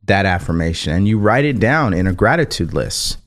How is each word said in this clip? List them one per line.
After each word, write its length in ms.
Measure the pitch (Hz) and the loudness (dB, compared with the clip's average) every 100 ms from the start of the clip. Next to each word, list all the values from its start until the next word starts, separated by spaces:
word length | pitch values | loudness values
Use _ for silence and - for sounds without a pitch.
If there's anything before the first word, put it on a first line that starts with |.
that 220 | - 98 98 | 0 0 2
affirmation 640 | 87 - 85 82 82 - | -2 -2 -2 -2 -2 -2
and 160 | 82 101 | 0 2
you 100 | 107 | 2
write 280 | 104 120 147 | 2 2 0
it 160 | 123 | 0
down 320 | 110 156 135 | 2 2 0
in 140 | 87 95 | 0 0
a 60 | |
gratitude 600 | 90 104 165 151 - 85 | 2 2 2 -2 -4 -4
list. 460 | 76 - - - - | -4 -4 -4 -6 -8